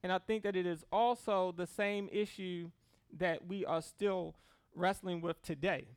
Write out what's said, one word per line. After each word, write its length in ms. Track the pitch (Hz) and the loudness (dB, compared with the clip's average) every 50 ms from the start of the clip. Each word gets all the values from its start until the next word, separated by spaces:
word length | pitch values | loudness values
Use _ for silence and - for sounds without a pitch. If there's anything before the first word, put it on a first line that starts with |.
| - | 0
and 80 | 180 | 2
I 60 | 185 | 0
think 260 | 185 - - 220 220 202 | 0 2 0 -2 0 2
that 140 | 202 196 | 2 2
it 80 | 185 180 | 2 2
is 180 | 180 170 156 - - | 2 -2 -2 -4 -2
also 600 | - 202 233 240 240 240 - - 208 190 185 185 175 | 2 4 4 4 2 0 0 2 2 2 2 2 0
the 120 | 170 180 | -4 -6
same 420 | 170 - - 208 202 208 202 202 - | -6 0 0 0 2 2 0 -2 -2
issue 600 | - 208 208 202 - - 190 180 180 175 170 170 - _ _ _ _ _ _ _ - | 0 0 0 0 -4 -8 -6 -4 -4 -4 -6 -8 -12 _ _ _ _ _ _ _ -6
that 280 | 151 180 175 165 - - | -2 0 0 0 0 -4
we 200 | 175 196 202 180 | -6 -4 -4 0
are 160 | - 156 165 | 0 0 0
still 540 | 160 - - - 208 202 190 185 170 160 160 - _ - _ _ _ _ _ | -2 -4 -6 0 2 2 2 2 -2 -4 -8 -14 _ -20 _ _ _ _ _
wrestling 460 | - 180 185 196 - - 190 175 170 | 2 2 2 2 2 -2 -4 -2 0
with 200 | 170 170 165 - | 0 -2 -4 -4
today. 440 | - - 165 139 143 196 175 - 135 - - | -4 -6 -4 0 0 0 0 0 -4 -10 -20